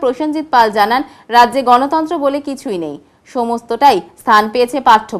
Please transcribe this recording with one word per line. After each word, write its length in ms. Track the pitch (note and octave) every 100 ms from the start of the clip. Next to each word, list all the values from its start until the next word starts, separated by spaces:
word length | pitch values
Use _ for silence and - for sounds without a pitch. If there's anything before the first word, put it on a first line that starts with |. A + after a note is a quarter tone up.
প্রসেনজিৎ 440 | C4+ C4+ D4+ D4+ D4+
পাল 140 | B3 A3 G#3+
জানান, 240 | G#3 B3 D4+ - - A#3
রাজ্যে 240 | A#3+ B3+ B3
গণতন্ত্র 440 | B3 C#4 D#4+ D#4+ E4+ C#4
বলে 140 | C#4+ C#4+
কিছুই 300 | C4 C4+ F#3 D#3
নেই, 100 | C#3+ _ _ _
সমস্তটাই 680 | B3+ A#3 A#3 - A3+ C#4 G3+ - _
স্থান 220 | - G#3+ G#3+
পেয়েছে 240 | A#3+ A#3+ D4 B3
পাঠ্য 220 | A3 -